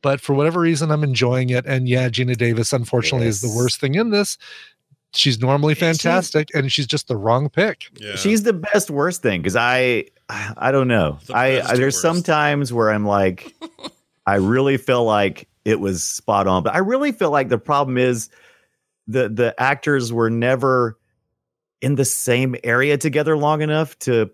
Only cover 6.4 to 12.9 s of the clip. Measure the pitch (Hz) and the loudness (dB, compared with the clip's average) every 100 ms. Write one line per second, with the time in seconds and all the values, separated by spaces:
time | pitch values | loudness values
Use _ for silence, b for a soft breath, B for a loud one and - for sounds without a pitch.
6.4 | 151 160 135 - 123 147 - 113 107 120 | -2 -2 -2 -2 -2 -4 -4 -4 2 2
7.4 | 143 - 208 - - - 104 95 196 220 | 2 0 0 -2 -14 -18 -10 -4 2 2
8.4 | 214 185 190 202 - 143 160 175 120 92 | 2 -2 0 0 0 -2 -2 -2 -2 0
9.4 | 80 107 120 127 127 117 - _ - 110 | 0 0 0 2 2 0 -4 _ -16 -12
10.4 | 101 120 127 135 127 117 78 73 - 113 | -10 -4 0 2 2 2 2 -2 -4 0
11.4 | 131 131 - 123 135 139 165 175 175 156 | 2 0 0 0 0 0 0 0 0 0
12.4 | 147 147 135 117 110 | 0 0 -2 0 0